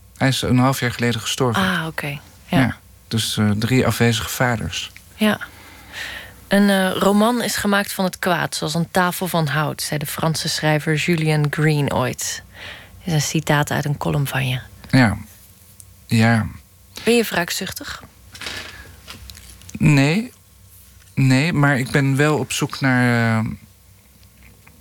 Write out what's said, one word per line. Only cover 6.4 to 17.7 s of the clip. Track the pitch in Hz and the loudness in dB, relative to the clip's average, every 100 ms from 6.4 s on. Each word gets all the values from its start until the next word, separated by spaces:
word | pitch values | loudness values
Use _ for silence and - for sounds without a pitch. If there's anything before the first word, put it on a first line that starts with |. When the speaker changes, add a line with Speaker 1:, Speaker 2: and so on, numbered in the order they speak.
| - | 0
Speaker 2:
Een, | 196 202 | 4 4
eh, | 196 185 - | 4 0 0
roman | 190 202 220 247 | 2 4 2 2
is | - - | -2 -2
gemaakt | 208 202 202 | 0 0 0
van | - | -2
het | 185 - | -4 -2
kwaad, | 185 165 143 | 0 0 -2
zoals | - 160 | -4 -4
een | 165 160 | -2 0
tafel | 190 180 - 180 | 2 2 0 -2
van | 170 151 | 0 0
hout, | 147 147 - | 0 -2 -4
zei | - 151 | -6 -6
de | 147 | -6
Franse | - 160 156 156 | -2 -2 -2 -4
schrijver | - 156 151 160 | -2 0 0 0
Julien | 151 - 170 156 151 147 | -2 0 0 2 2 0
Green | 156 156 147 139 | 2 2 2 0
ooit. | - 127 - - - - - - - - - | 0 -2 -4 -8 -10 -14 -18 -18 -18 -20 -12
Dit | 185 | -4
is | |
een | 156 - | -2 0
citaat | 160 147 147 147 | -2 2 2 2
uit | 120 | -2
een | 143 143 | -2 -2
column | 165 151 135 | -2 -2 -2
van | 139 131 | -2 -4
je. | 127 - - - | -4 -8 -20 0
Speaker 1:
Ja. | 131 113 101 - - - - - - - - - | 4 4 2 -6 -20 -20 -20 -20 -20 -20 -20 0
Ja. | 113 113 113 82 - - - - - | 4 4 4 0 -8 -20 -20 -20 -6
Speaker 2:
Ben | - 233 | 2 2
je | |
wraakzuchtig? | 208 - - - 185 | 2 -2 -2 -4 -8